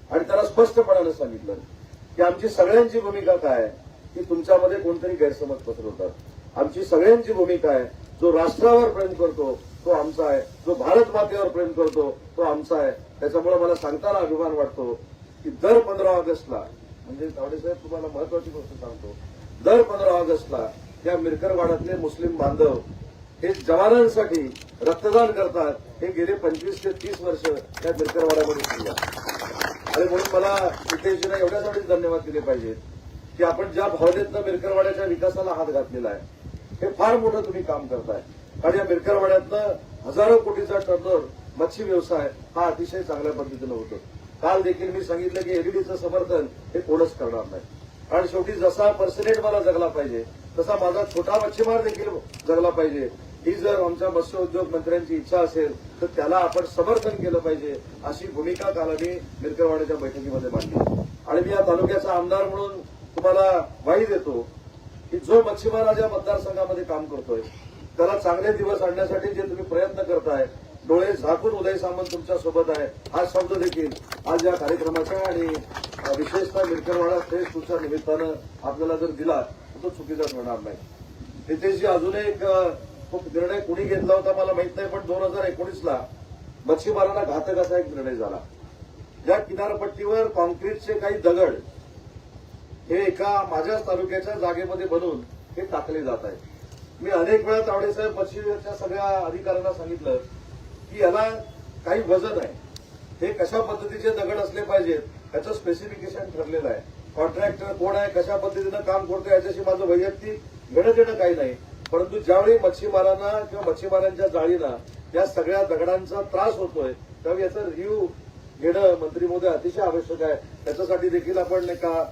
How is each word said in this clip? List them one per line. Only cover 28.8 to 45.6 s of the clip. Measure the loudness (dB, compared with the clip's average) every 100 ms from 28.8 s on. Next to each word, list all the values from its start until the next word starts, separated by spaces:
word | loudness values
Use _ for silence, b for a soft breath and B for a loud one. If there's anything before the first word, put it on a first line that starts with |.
| -6
आहे. | -6 -6 -8 -8 -8 -8 -6 -6 -6 -4 0
आणि |
म्हणून | 2 2 2
मला | 2 2 2 0 -2 -4
नितेशजींना | -2 0 0 0 2
एवढ्यासाठीच | 2 0 -2 -4 0
धन्यवाद | 0 2 -2
दिले | -4 -4
पाहिजेत | -2 -2 -4 -10 -14 -18 -18 -18 -10 0
की |
आपण | 0 0 -4
ज्या | -2 -2
भावनेतनं | 4 4 4 0 -4
मिरकरवाड्याच्या | -2 -2 0 2 2 0
विकासाला | -2 0 0 0 -2
हात | -2 -2
घातलेला | -2 -4 -6 -6
आहे, | -8 -12 -18 -16 -16 -14 -6
हे | -4
फार | 2 4 4
मोठं | 2 0
तुम्ही | -4 -6
काम | -4 -6 -4
करताय. | -6 -6 -8 -10 -20 -18 -2
आणि | 2 2
या |
मिरकरवाड्यातनं | 2 0 2 2 6 4 2 -2 -2 -4 -8 -16 -4
हजारो | 4 8 8
कोटीचा | 6 -2 0 0
टर्नओव्हर | 2 0 2 2 0 -12 -12 -2
मच्छी | -2 -2
व्यवसाय | 0 0 0 -2 -2 -8 -8 0
हा | 0
अतिशय | 0 -4 -6
चांगल्या | -6 -4 -4
पद्धतीनं | -4 -8 -10 -8
होतो. | -8 -10 -14 -16 -20 -20 -4
काल | 2 2
देखील | 2 0 -4
मी | -6
सांगितलं | -4 -4 -4 -4
की | -2
एलईडीचं | -2